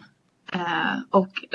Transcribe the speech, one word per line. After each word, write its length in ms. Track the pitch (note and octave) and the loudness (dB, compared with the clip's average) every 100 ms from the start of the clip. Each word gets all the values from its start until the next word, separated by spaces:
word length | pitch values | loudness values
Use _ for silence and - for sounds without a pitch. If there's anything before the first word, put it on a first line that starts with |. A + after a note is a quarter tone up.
| - _ _ _ - | -14 _ _ _ -8
Eh, 460 | F3+ E3+ D#3+ E3+ - - | -4 -2 -2 -2 -4 2
och 360 | G3 F#3+ - - | 2 4 -4 -4